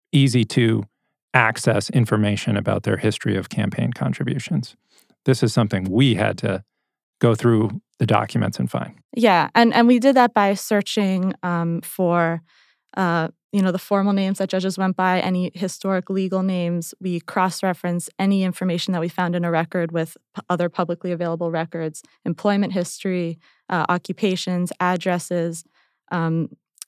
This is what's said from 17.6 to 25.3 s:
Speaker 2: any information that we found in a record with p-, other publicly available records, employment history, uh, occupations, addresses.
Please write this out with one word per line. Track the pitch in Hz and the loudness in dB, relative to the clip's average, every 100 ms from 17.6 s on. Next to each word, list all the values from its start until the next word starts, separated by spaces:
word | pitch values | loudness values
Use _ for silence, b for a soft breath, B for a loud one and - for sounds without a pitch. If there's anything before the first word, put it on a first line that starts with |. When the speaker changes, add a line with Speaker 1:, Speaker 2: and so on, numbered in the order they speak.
| 190 175 180 175 - - | -4 -2 -4 -4 -6 -4
Speaker 2:
any | 190 196 | 0 2
information | 185 180 185 170 - | 0 -2 -2 -2 -2
that | 180 | -2
we | 170 | -2
found | - 180 | -2 -2
in | 175 175 | 0 0
a | |
record | 165 165 185 170 | 0 0 -2 -2
with | 165 160 - _ | -2 -4 -8 _
p-, | - - | -12 -4
other | 175 175 | -2 -2
publicly | - 170 170 180 | -2 -4 -2 -4
available | 170 170 165 170 | -4 -4 -4 -4
records, | 165 165 165 160 156 - b - | -4 -4 -6 -8 -8 -20 b -6
employment | 170 208 202 196 | -2 0 2 0
history, | 190 175 - 196 180 170 160 b b b | -2 -4 -6 -4 -4 -4 -8 b b b
uh, | 180 156 | -2 0
occupations, | 175 - 190 208 185 - 180 175 - | -2 -4 -2 -2 -2 -2 -2 -2 -2
addresses. | 180 180 185 175 - | 0 0 0 -2 -2